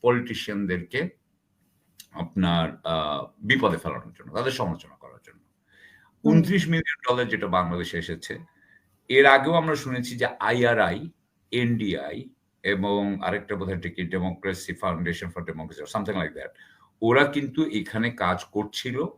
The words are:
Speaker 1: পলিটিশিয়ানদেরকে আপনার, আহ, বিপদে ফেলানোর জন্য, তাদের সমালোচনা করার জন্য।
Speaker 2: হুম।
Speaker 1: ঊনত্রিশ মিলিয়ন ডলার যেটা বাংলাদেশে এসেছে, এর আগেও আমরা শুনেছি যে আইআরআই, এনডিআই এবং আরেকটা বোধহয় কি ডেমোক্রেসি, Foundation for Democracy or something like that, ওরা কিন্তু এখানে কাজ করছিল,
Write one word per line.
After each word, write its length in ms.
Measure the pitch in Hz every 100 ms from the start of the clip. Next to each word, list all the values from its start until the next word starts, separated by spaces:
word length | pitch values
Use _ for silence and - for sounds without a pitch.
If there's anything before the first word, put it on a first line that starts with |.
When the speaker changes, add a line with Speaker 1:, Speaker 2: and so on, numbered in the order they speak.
Speaker 1:
পলিটিশিয়ানদেরকে 1080 | 120 123 120 113 - 101 98 90 85 127 175 - _ _ _ _ _ _ _ - -
আপনার, 580 | 85 85 - 87 85 80 -
আহ, 420 | 82 80 76 71 60 _
বিপদে 360 | 104 131 107 87
ফেলানোর 360 | 85 65 - -
জন্য, 140 | -
তাদের 180 | 90 131
সমালোচনা 440 | 127 104 85 - -
করার 240 | 64 60
জন্য। 160 | - -
Speaker 2:
হুম। 920 | _ _ _ _ - _ _ _ 147
Speaker 1:
ঊনত্রিশ 320 | 160 165 190 160
মিলিয়ন 480 | 165 160 - -
ডলার 140 | 123 120
যেটা 200 | 107 104
বাংলাদেশে 500 | 90 87 87 87 85
এসেছে, 420 | 82 82 - - - _ _ _ _ _ -
এর 160 | 131 139
আগেও 280 | 135 139
আমরা 220 | 170 160 147
শুনেছি 420 | 135 127 123 123
যে 80 | 123
আইআরআই, 840 | - 101 123 120 117 92 92 160 - _ _ -
এনডিআই 760 | 120 120 113 104 76 71 78 - _ _ _
এবং 600 | 98 98 101 101 101 98
আরেকটা 320 | 87 101 - 101
বোধহয় 240 | 92 92
কি 240 | 87 82
ডেমোক্রেসি, 680 | 87 95 90 85 98 92 -
Foundation 540 | 87 95 82 87 85 90
for 140 | 87
Democracy 380 | 82 80 80 -
or 80 | 73
something 280 | 110 101 95
like 180 | 80
that, 140 | - - - - _ _ -
ওরা 240 | 113 127 143
কিন্তু 400 | 143 143 - 156
এখানে 440 | 107 - 110 117
কাজ 340 | 117 90 92
করছিল, 640 | - 104 104 - 127 127 170